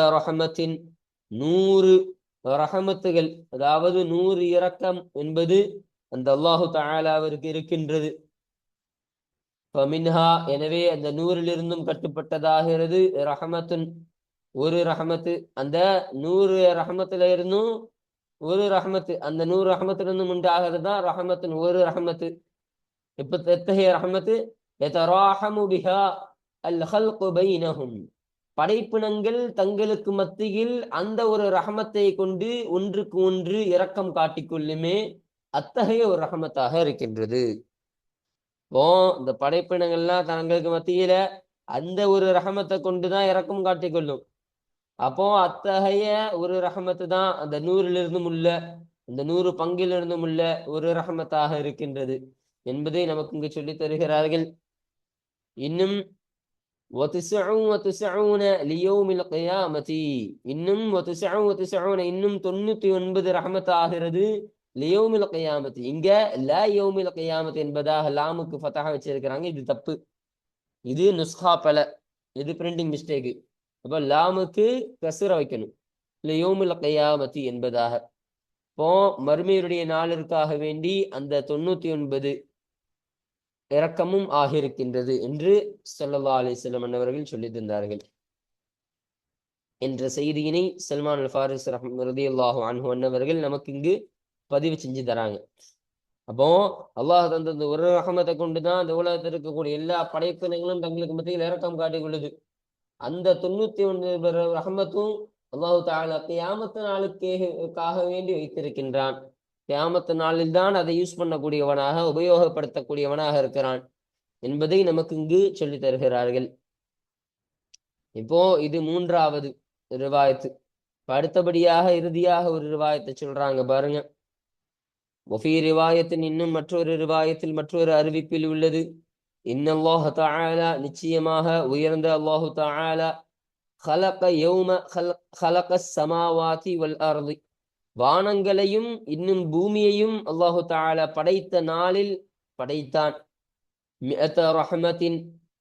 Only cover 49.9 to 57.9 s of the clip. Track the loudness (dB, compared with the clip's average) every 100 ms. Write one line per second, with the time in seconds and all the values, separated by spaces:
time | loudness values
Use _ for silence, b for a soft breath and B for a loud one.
49.9 | -2 -2 -4 -2 0 0 -2 -6 -4 -2
50.9 | -2 -2 -6 -4 0 0 -2 -4 -6 -8
51.9 | -6 -6 -6 -10 _ _ _ -8 -6 -4
52.9 | -2 -2 -2 -6 -6 -8 -8 -10 -6 -4
53.9 | -2 0 2 2 0 -4 -10 _ _ _
54.9 | _ _ _ _ _ _ -10 -4 0 0
55.9 | -2 -8 _ _ _ _ _ _ _ _
56.9 | -2 -2 -2 -2 -2 0 2 2 0 0